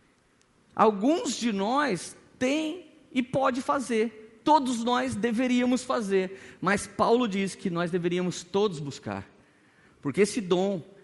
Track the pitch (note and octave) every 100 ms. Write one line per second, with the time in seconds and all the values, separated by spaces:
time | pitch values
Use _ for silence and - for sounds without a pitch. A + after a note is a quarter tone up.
0 | _ _ _ _ _ _ _ - A3 G3+
1 | B3 G4+ G#4 G#3 A#3 G3 G3+ C4+ C#4+ F3
2 | - - _ - B3+ D4+ D#4 F4+ - -
3 | - B3+ B3 C#4+ C4+ B3+ C4+ C#4+ A#3 A3+
4 | A#3 - - - D#4 D4+ C4 A3+ A#3 B3
5 | C4 G#3 A#3 A3+ C4 B3 B3 B3+ - B3
6 | G3 G3 F#3 - - - F3 G3+ - -
7 | F3+ A#3+ A#3+ G3 G3 - G3 E3+ F3 F3+
8 | F3 F3+ F3+ - - G3 G#3 D#3 C#3+ -
9 | A2 G2 - - _ _ _ _ _ _
10 | C#3+ C#3 G3+ B3 F3+ F3+ G3 F#3+ - -